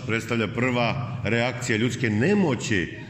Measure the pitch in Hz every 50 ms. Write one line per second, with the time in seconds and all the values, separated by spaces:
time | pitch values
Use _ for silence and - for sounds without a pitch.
0 | - - 110 113 - - 120 117 110 92 - - 120 131 123 123 120 113 101 -
1 | - - - - - 98 113 117 117 127 123 - - - 117 104 120 123 - -
2 | 127 113 104 107 127 180 208 208 190 156 123 - - - 110 92 80 73 - -
3 | -